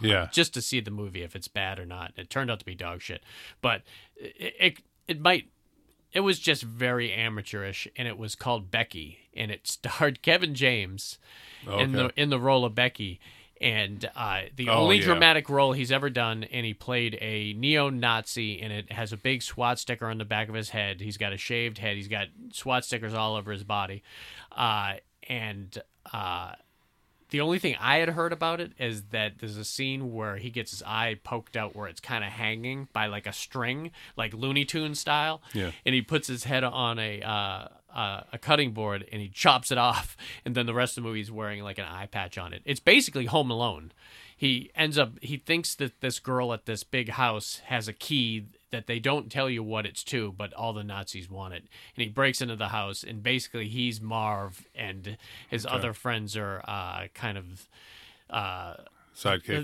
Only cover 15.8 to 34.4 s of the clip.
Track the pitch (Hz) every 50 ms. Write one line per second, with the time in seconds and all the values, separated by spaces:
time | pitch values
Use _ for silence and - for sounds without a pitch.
15.8 | 127 123 135 135 143 143 120 123 120 113 113 110 110 - - 123 117 110 104 -
16.8 | - - 123 120 120 113 107 - 107 110 110 107 107 107 104 107 127 143 156 151
17.8 | 143 139 135 120 120 120 113 110 107 - - 120 113 107 104 - 110 107 104 107
18.8 | 104 - - 117 113 104 113 101 - 131 135 120 - - - - 120 120 123 120
19.8 | - - 120 113 120 113 110 110 110 104 110 107 110 110 110 110 107 - - 107
20.8 | 101 98 98 87 101 107 101 101 104 101 98 98 - - 120 117 117 117 110 98
21.8 | 110 107 101 101 98 98 110 101 101 80 80 - 240 247 - - - 131 127 123
22.8 | - - 131 113 113 107 110 110 110 110 110 107 101 104 104 98 101 101 107 101
23.8 | 98 92 98 101 _ - - - - - - - - - - - 127 113 107 104
24.8 | 101 98 98 98 _ _ _ _ - - 127 120 113 107 101 101 101 95 - 110
25.8 | - _ _ _ _ - - 107 98 92 87 90 87 87 90 - _ _ _ _
26.8 | _ _ _ _ _ _ _ _ _ - - 143 147 160 175 190 - 170 120 -
27.8 | 107 123 143 160 165 165 165 170 165 170 165 151 165 165 170 170 175 117 - -
28.8 | 131 117 113 104 101 104 120 110 107 107 101 - 117 107 104 104 104 - - -
29.8 | 135 135 135 135 135 123 113 110 107 107 101 98 117 123 117 120 107 - - 98
30.8 | 90 - 107 110 113 117 110 - - - 120 117 - - - 117 107 101 - 104
31.8 | 104 85 82 - - - 127 113 104 98 98 110 113 107 110 113 117 127 135 139
32.8 | 139 - - 107 107 107 101 104 - 104 - - - - - 131 120 120 127 147
33.8 | 160 170 - - - - - - 113 107 104 110